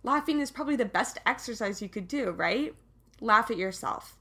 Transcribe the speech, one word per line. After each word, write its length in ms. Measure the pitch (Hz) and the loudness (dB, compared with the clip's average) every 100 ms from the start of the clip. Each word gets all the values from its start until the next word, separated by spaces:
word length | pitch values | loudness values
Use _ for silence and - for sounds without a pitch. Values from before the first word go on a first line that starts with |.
Laughing 380 | 240 294 294 294 | 2 0 2 0
is 100 | 277 | 0
probably 260 | - 294 277 | -4 0 0
the 100 | 208 | 2
best 320 | 180 262 - - | 0 0 -2 -2
exercise 560 | 254 - 220 202 196 | -2 -6 -4 -4 -4
you 80 | 202 | -8
could 180 | 214 180 | -8 -4
do, 220 | 285 208 | -2 -2
right? 440 | 165 170 214 302 - _ - _ - | 0 0 2 -2 -6 _ -20 _ -6
Laugh 300 | 226 214 233 | 6 6 6
at 80 | 185 | -2
yourself 580 | 190 180 190 - - - | -2 -2 -4 -6 -10 -20